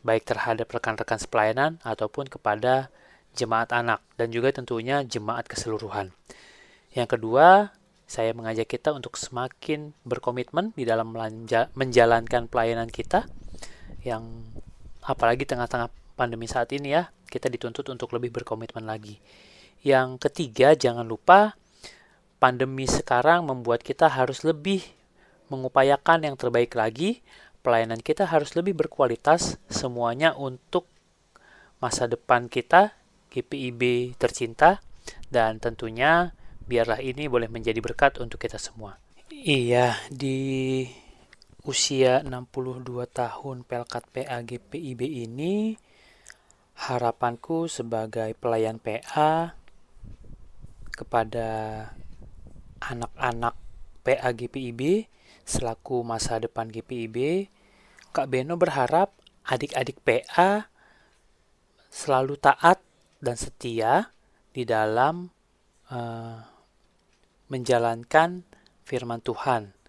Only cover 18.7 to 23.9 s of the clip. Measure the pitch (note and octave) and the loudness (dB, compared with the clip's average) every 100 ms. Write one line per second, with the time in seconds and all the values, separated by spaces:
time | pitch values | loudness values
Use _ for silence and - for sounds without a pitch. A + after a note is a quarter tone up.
18.7 | A#2 A2 A2 G#2 G#2 _ - - - - | -10 -10 -10 -12 -20 _ -20 -20 -20 -20
19.7 | _ C#3 C3+ C3 B2+ D3 - C#3+ A2 C3 | _ 4 4 4 -2 -4 -4 -8 6 8
20.7 | D#3 B2+ A#2 A#2 A2 - F#3 G#3+ - _ | 8 4 0 -6 -2 8 8 8 0 _
21.7 | _ - - _ _ _ _ B2+ B2 C3 | _ -20 -20 _ _ _ _ 2 4 -4
22.7 | C3 C3 - - B2 C#3+ E3+ D#3+ C3 A#2 | -2 -2 -2 2 4 6 4 2 -6 -2
23.7 | A#2 - | -2 -2